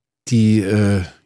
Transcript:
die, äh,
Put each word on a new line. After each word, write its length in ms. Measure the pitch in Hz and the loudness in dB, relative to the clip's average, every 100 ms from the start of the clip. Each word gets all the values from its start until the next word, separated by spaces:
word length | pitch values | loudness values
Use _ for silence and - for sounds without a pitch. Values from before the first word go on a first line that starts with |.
| _ _ - | _ _ -4
die, 320 | 117 110 107 | 0 2 2
äh, 420 | 95 107 101 98 87 - | 0 0 0 -2 -4 -12